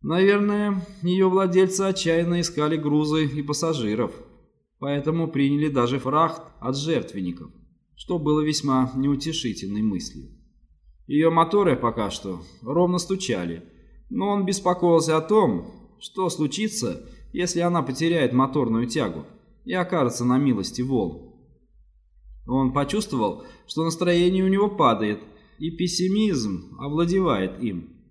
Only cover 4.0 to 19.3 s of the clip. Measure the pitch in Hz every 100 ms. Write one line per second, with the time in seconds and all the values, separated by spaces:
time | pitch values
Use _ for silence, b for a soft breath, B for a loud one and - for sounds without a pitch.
4 | 107 - - - _ _ _ _ 139 143
5 | 143 165 165 147 139 143 151 139 120 131
6 | 123 147 165 - - - 120 139 147 151
7 | - 98 90 87 - - _ _ _ _
8 | - 175 147 151 151 147 143 131 127 131
9 | 135 139 151 156 120 98 95 104 110 95
10 | - - 67 - _ _ _ _ _ -
11 | - 143 160 165 165 202 190 127 117 117
12 | 104 - 98 90 85 - 113 151 180 180
13 | 175 190 - 107 87 85 - b b b
14 | - - 190 202 185 190 - 180 175 165
15 | 151 156 160 214 175 92 - - - _
16 | - - 185 - 151 - 214 - 120 82
17 | B B B - 175 175 175 175 131 131
18 | 165 170 131 123 131 139 131 113 120 160
19 | 139 82 73